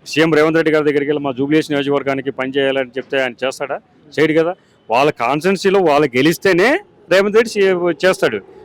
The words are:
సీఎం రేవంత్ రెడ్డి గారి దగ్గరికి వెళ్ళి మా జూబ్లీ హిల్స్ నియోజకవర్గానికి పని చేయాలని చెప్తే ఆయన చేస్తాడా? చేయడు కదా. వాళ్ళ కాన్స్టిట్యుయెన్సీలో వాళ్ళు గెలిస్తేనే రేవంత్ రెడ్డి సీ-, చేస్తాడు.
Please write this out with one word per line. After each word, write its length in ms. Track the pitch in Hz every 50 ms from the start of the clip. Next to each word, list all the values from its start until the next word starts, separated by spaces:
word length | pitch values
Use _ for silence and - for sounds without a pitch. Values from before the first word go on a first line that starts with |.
| _
సీఎం 280 | - - 147 160 165 156
రేవంత్ 220 | 151 151 160 156
రెడ్డి 140 | 165 156 160
గారి 140 | 151 156 147
దగ్గరికి 260 | 151 139 143 139 143
వెళ్ళి 140 | 151 147 143
మా 80 | 139
జూబ్లీ 240 | 127 120 139 139 156
హిల్స్ 140 | 156 147 -
నియోజకవర్గానికి 600 | 147 139 139 139 143 143 131 139 135 135 131 139
పని 220 | 113 - 131 131 131
చేయాలని 340 | 143 139 135 131 135 131 120 -
చెప్తే 260 | 135 - - 139 135
ఆయన 120 | 131 123 113 - 127
చేస్తాడా? 340 | 135 131 - 147 131 151 208 - _ _ _ _ - - 139
చేయడు 240 | 156 156 151 165
కదా. 120 | 160 170 185 - _ _ _ _ _ -
వాళ్ళ 200 | 110 123 143 151
కాన్స్టిట్యుయెన్సీలో 720 | - - 120 120 139 156 143 190 196 - - 196 190 202
వాళ్ళు 280 | 180 156 139 147 151 131 117
గెలిస్తేనే 520 | 127 135 165 170 - - 196 175 170 196 240 302 403 - _ _ _ - -
రేవంత్ 260 | 175 190 196 214 202
రెడ్డి 140 | 226 240 233
సీ-, 460 | - 208 196 190 185 175 175 175 160 - 175
చేస్తాడు. 360 | 185 175 - - 139 110 101 - - - - -